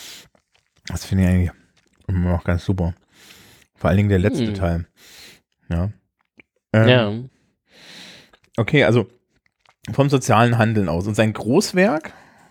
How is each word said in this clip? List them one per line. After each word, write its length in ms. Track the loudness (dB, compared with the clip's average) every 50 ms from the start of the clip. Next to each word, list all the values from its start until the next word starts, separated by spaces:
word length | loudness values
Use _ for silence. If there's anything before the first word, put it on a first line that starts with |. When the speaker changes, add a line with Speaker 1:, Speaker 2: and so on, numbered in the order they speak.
| -20 -20 -20 -20 -20 _ _ _ _ _ _ _ _ _ _ _ _ -12
Speaker 1:
Das 180 | -12 -10 -8
finde 180 | -4 0 2 2
ich 40 | 2
eigentlich 220 | 2 2 0 0 -4 _ _ _ _ _ _ _ _ _ _ -4
immer 240 | -4 -2 0 0
noch 120 | -2 -2 -2
ganz 220 | -2 -4 -2 -2
super. 300 | -4 -4 -2 -2 -4 -6 -8 _ _ _ _ -20 -20 -20 -20 -20 _ _ _ _ _ _
Vor 140 | _ -2 0
allen 80 | 2 2
Dingen 120 | 2 2
der 100 | 2 2
letzte 280 | 2 0 0 -2 -4 -4
Speaker 2:
Hm. 60 | -4
Speaker 1:
Teil. 320 | -4 -2 -2 -2 -4 -6 -8 _ _ -20 -20 -20 -20 -20 -20 -20 _ _ _ _ _ _ -6
Ja. 220 | -4 -4 -4 -4 -8 _ _ _ _ _ _ _ _ _ _ _ _ _ _ _ 0
Ähm, 140 | 2 4 4
Speaker 2:
Ja. 240 | 4 4 2 0 -4 -8 -10 -14 _ _ _ _ _ _ _ _ _ -20 -20 -20 -20 -20 -20 -20 -20 -20 -20 _ _ _ _ _ _ -6
Speaker 1:
okay, 260 | -4 0 2 2 4
also 240 | 4 2 2 0 -2 _ _ _ _ _ _ _ _ _ _ _ _ _ _ -14 -6
vom 180 | -2 0 0 2
sozialen 480 | 0 0 0 2 2 4 4 4 2 2
Handeln 320 | 0 0 0 0 -2 -2
aus. 180 | -2 -4 -4 -4
Und 80 | 0
sein 180 | 0 0 0 -2
Großwerk 800 | -4 -4 -2 0 0 0 0 0 0 0 0 0 -2 -6 -10 -18 -20 -20 _ _ _ _ _